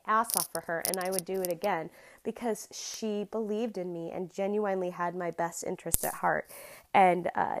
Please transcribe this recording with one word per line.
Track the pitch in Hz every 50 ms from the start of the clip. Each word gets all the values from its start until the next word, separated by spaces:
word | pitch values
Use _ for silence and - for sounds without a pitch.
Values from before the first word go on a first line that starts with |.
| _
ass | 202 214 220 233 - -
off | - - -
for | - 170
her, | - - 170 165 -
and | - - 185
I | 180 185
would | 190 190 170
do | 190 190 190
it | 185 180
again | 170 165 190 208 185 160 160 175 - - - - - -
because | _ 233 226 - 240 233 214 - - -
she | - - - - - - 226 220 208 208 208 202
believed | - 220 226 202 214 214 240 233 208
in | 190 180 185
me | 175 170 165 165
and | - 185 185 165
genuinely | - - 196 196 208 214 208 196 190 190 180 180
had | 175 175 175 175 175
my | 180 175 170
best | 170 - 170 170 170 -
interest | - - 185 - - 170 - - -
at | - -
heart, | - - 175 156 156 - - - - - - - - - _ -
and, | 202 190 185 175 180 175 - -
uh, | - - - - -